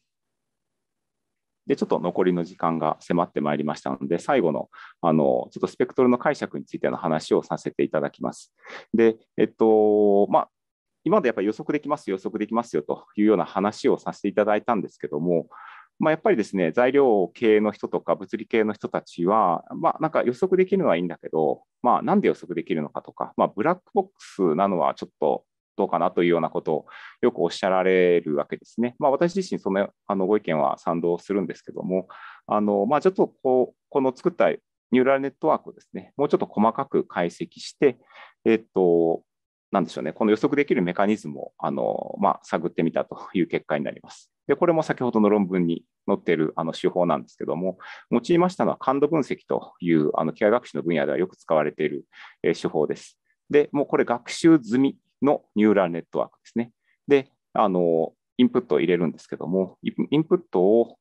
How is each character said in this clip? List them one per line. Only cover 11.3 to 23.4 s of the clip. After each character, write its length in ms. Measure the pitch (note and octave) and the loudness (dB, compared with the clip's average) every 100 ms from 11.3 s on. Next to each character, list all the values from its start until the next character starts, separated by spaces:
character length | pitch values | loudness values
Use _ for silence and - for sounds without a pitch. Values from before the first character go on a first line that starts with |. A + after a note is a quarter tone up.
っ 20 | |
ぱ 60 | A2 | 0
り 60 | G2+ | -2
予 60 | |
測 180 | A2 D#3 | -4 -4
で 80 | D3 | -4
き 80 | C#3+ | -4
ま 80 | D3 | -6
す、 140 | - | -4
予 60 | F#2+ | -6
測 200 | G#2 G#2+ | -6 -6
で 80 | G#2 | -4
き 60 | |
ま 100 | A2+ | -4
す 120 | A#2 D#2 | -2 -4
よ 60 | |
と 240 | C#2+ C#2 - - | -4 -8 -8 0
い 60 | |
う 20 | |
よ 100 | G#2+ | 2
う 20 | G2+ | 4
な 80 | E2+ | 0
話 420 | G2 G2+ - C3 | -2 -2 -2 -2
を 80 | F2+ | -2
さ 160 | - | -4
せ 80 | - | -6
て 80 | G2+ | -4
い 60 | |
た 100 | F#2+ | 0
だ 120 | G#2 G#2+ | 2 0
い 60 | |
た 120 | - | 0
ん 80 | A2 | -4
で 60 | - | -4
す 100 | - | -10
け 100 | C#2+ | -8
ど 120 | D2+ | -4
も、 280 | F2 E2+ - - - - - _ | 0 -2 -2 -16 -20 -20 -20 _
ま 100 | D#3 | 0
あ、 20 | |
や 80 | D#3+ | 0
っ 20 | |
ぱ 120 | A3+ | 0
り 40 | D3+ | 0
で 80 | |
す 100 | G2 | -2
ね、 160 | G2 E2 | -2 0
材 220 | G2 B2 | 2 2
料 380 | C#3 C3+ G#2 F2 | 4 4 2 0
系 260 | - A2+ G#2+ | 0 4 4
の 120 | G#2+ | 2
人 160 | G2+ A2+ | -4 -6
と 120 | E2+ | -6
か 140 | - | -2
物 220 | D#2+ F#2 - | -4 -4 -10
理 100 | A2 | -2
系 160 | A2+ | -2
の 120 | G#2+ | 0
人 140 | G2+ - | -4 -6
た 120 | F2 | -8
ち 240 | - - | -8 -4
は、 400 | F2 A2 F#2+ E2 - | 0 2 2 -2 -6
ま 160 | - D#3 | -4 -2
あ、 80 | - | -2
な 80 | D#3 | -2
ん 20 | |
か 120 | C#3 | 0
予 80 | A2+ | -2
測 220 | B2+ F#3 F#3 | -2 0 2
で 80 | F#3 | 2
き 100 | F#3+ | 2
る 60 | |
の 60 | C#3+ | 2
は 80 | E2+ | 0
い 40 | |
い 20 | |
ん 60 | F2 | -2
だ 80 | D#2+ | -8
け 140 | - | -6
ど、 320 | D#2 D2 - _ _ | -2 0 -2 _ _
ま 160 | A#2+ G2+ | 0 2
あ、 40 | |
な 120 | - | 2
ん 60 | G3+ | 2
で 80 | B2 | 2
予 60 | |
測 200 | D#2 - | -2 -6
で 80 | E2 | -10
き 100 | D#2 | -4
る 80 | E2+ | -4
の 80 | D2 | -4
か 100 | - | -10
と 120 | - | -14
か、 200 | - C2 | -10 -8
ま 100 | - | -2